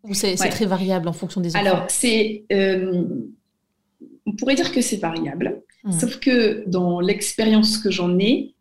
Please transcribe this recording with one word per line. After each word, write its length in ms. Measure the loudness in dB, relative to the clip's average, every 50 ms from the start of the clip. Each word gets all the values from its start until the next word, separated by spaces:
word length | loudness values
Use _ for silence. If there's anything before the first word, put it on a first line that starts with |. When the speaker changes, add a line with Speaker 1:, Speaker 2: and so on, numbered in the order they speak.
| -8
Speaker 1:
ou 100 | -4 -4
c'est, 220 | -2 0 0 0
c'est 80 | 0 0
Speaker 2:
Ouais. 60 | -2
Speaker 1:
très 160 | 0 0 0
variable 420 | 0 0 0 0 0 0 0 -2 -4
en 40 |
fonction 280 | -6 -6 -8 -6 -4 -2
des 140 | -2 0 0
enfants ? 100 | 0 2
Speaker 2:
Alors, 200 | 2 2 2 0 -2
c'est, 560 | -2 0 2 2 4 2 2 0 -2 -8 -4 _
euh, 520 | 0 2 2 2 2 0 0 0 0 -2 -2 -2 -4 -6 -8 -10 -16 _ _ _ _ _ _ _ _ _ _ _ _ _ -20 -20 -20 _ _
on 60 | -8
pourrait 240 | -6 -2 0 0 2
dire 160 | 2 0 0
que 80 | 0 -2
c'est 160 | 0 0 -2
variable, 680 | -4 -4 -4 -4 -4 -6 -6 -4 -4 -4 -4 -4 -8 -12 _ _ _ -6
Speaker 1:
Mhm. 80 | -4
Speaker 2:
sauf 260 | -2 -2 -2 -4 -4 -2
que 460 | 0 2 4 4 4 2 0 -2 -4 -2
dans 320 | 0 0 0 0 0 0
l'expérience 760 | 0 0 0 -2 -4 -6 -2 0 2 4 6 6 4 4 0 0
que 120 | 0 -2
j'en 260 | 0 0 0 0 2 2
ai 340 | 4 2 2 0 -2 -8 _ _